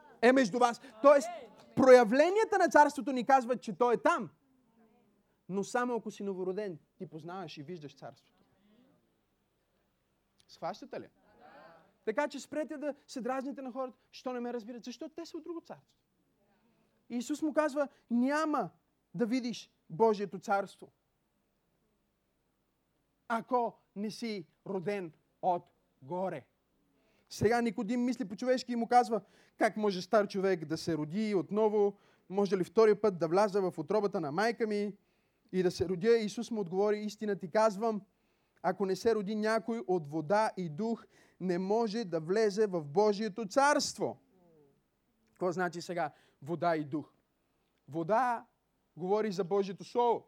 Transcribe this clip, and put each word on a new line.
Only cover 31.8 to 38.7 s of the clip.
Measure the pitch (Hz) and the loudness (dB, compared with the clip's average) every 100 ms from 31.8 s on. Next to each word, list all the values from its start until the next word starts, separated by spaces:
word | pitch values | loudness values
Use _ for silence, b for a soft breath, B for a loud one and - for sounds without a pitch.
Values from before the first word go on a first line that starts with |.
| 202 202 b b - | 0 -2 b b -6
може | 190 196 196 | -2 0 0
ли | |
втори | 170 - 220 208 | 0 4 4 4
път | 214 175 | 0 0
да | 160 | 2
вляза | 185 214 196 185 | 2 2 2 -2
в | - | -4
утробата | 147 208 202 196 | -2 -2 0 -2
на | 151 | -4
майка | 160 226 226 220 | -2 -2 -2 -2
ми | 208 208 190 _ _ _ _ _ | -2 -4 -8 _ _ _ _ _
и | 185 | 0
да | 180 | 0
се | - 180 | 0 -2
родя? | 185 220 233 | 0 2 2
Исус | 214 240 226 | 0 -6 -6
му | 220 | -6
отговори, | 180 185 208 208 | -4 0 0 0
истина | 214 202 214 196 | -6 -6 -6 -6
ти | 180 | -2
казвам, | 214 220 190 233 208 - _ _ _ _ _ | 2 2 2 -2 -4 -8 _ _ _ _ _
ако | 170 | -4